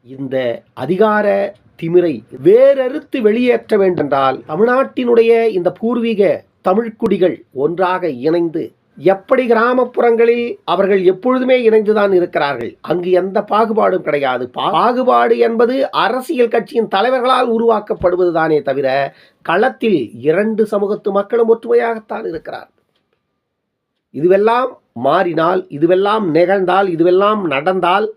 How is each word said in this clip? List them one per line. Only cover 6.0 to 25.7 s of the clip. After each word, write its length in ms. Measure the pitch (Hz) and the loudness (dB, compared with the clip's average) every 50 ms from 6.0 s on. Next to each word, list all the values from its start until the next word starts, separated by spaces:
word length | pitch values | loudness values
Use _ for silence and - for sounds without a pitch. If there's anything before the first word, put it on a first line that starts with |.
| 226 233 220 196 202 170 135 98 - _ _ _ _ | -2 -2 0 0 2 0 0 -2 -6 _ _ _ _
தமிழ்க்குடிகள் 720 | 190 190 214 240 226 226 _ 220 196 196 180 180 175 120 - - _ _ | 0 0 0 -2 -4 -8 _ -2 -2 0 2 0 0 0 -4 -14 _ _
ஒன்றாக 540 | 123 139 156 175 170 190 180 185 180 175 165 135 120 | -4 -4 -4 -2 -2 -2 -2 -2 -2 -4 -6 -6 -4
இணைந்து, 420 | 123 160 165 175 170 165 151 165 131 - _ _ _ _ _ - | -2 -2 0 0 -2 -2 -4 -6 -8 -8 _ _ _ _ _ -2
எப்படி 460 | 135 175 190 190 - - 269 254 262 | 0 0 0 0 0 -2 0 0 2
கிராமப்புறங்களில் 1000 | 226 233 220 226 247 254 262 247 247 - - 233 240 233 226 233 233 240 240 240 233 403 - _ | 2 2 2 2 0 0 0 -2 -2 -2 0 2 2 4 4 2 2 2 0 -2 -6 -8 -10 _
அவர்கள் 380 | - 170 180 196 190 202 196 180 | -4 -2 0 0 2 2 2 2
எப்பொழுதுமே 520 | 180 185 185 - 254 254 262 254 254 254 254 | 2 0 2 0 0 0 0 2 2 0 2
இணைந்துதான் 500 | 233 220 220 220 214 202 214 214 202 202 190 | 2 2 2 2 2 2 0 2 2 2 2
இருக்கிறார்கள், 560 | 180 175 175 - 165 147 143 139 117 117 101 - _ | 0 0 0 -2 -2 -2 -2 -4 -6 -8 -10 -12 _
அங்கு 300 | - - 160 180 175 185 | -6 -4 -4 -4 0 0
எந்த 280 | 180 180 180 196 185 214 | 0 0 0 0 -4 -4
பாகுபாடும் 640 | - - 202 208 226 214 220 214 202 196 185 185 147 | -4 0 0 0 0 0 0 0 0 0 0 -2 -2
கிடையாது. 380 | 151 147 147 139 131 127 123 127 123 | -2 -2 -2 -2 -2 -2 -4 -6 -8
பா-, 240 | - - 131 165 | -8 -6 -4 0
பாகுபாடு 640 | 196 160 190 233 233 247 254 247 240 233 240 240 233 233 | 0 2 2 2 0 0 0 2 2 2 2 2 2 2
என்பது 380 | 233 226 233 226 240 233 254 269 262 - - 147 | 2 0 2 0 0 0 2 -2 -2 -2 0 -2
அரசியல் 540 | 175 196 233 254 247 - 330 247 233 226 - | 0 0 -2 -4 -6 -6 0 0 0 0 0
கட்சியின் 380 | 233 190 - - 233 220 - | -4 -4 -2 -4 -4 -2 0
தலைவர்களால் 560 | 214 190 214 254 262 254 233 254 262 254 254 240 | -2 0 0 0 0 0 0 0 0 0 0 0
உருவாக்கப்படுவதுதானே 1080 | 226 226 233 226 220 208 208 - 208 160 - 180 180 180 185 175 160 165 160 160 156 147 | -2 0 2 0 0 0 -2 -6 -8 -2 0 -2 0 2 0 0 0 0 0 2 0 0
தவிர, 260 | 139 139 135 139 135 131 135 139 139 139 _ _ _ _ _ _ _ | 0 -2 -4 -2 -2 -2 0 0 -2 -4 _ _ _ _ _ _ _
களத்தில் 560 | - 175 190 226 262 - _ 254 226 196 147 117 101 - 117 | -2 0 0 0 -2 -2 _ -2 0 0 0 -2 -6 -12 -4
இரண்டு 440 | 120 147 160 185 214 220 220 208 220 | -2 0 0 0 0 -2 0 -2 -2
சமூகத்து 460 | 214 220 202 208 196 214 208 _ 208 | -2 -2 -4 -2 -4 -4 -4 _ -4
மக்களும் 400 | 190 196 196 202 247 226 233 226 | -2 -2 -2 -2 -2 -2 2 2
ஒற்றுமையாகத்தான் 760 | 226 220 - 233 240 240 240 233 226 220 214 _ 226 214 226 185 | 0 -2 0 0 0 0 0 0 -6 -8 -10 _ -12 -10 -8 -10
இருக்கிறார். 420 | 165 156 _ - - 120 - _ _ _ _ _ _ _ _ _ _ _ _ _ _ _ _ _ _ _ _ _ _ _ _ _ _ _ _ _ - | -10 -10 _ -14 -14 -14 -16 _ _ _ _ _ _ _ _ _ _ _ _ _ _ _ _ _ _ _ _ _ _ _ _ _ _ _ _ _ -8
இதுவெல்லாம் 560 | 131 151 180 190 196 208 220 233 247 254 - - _ _ _ _ 117 | -2 2 2 2 4 2 2 0 0 -2 -4 -8 _ _ _ _ -4
மாறினால், 600 | 123 135 156 185 190 175 160 160 160 170 190 185 185 _ | -2 0 2 2 0 0 -2 0 0 0 0 -2 -4 _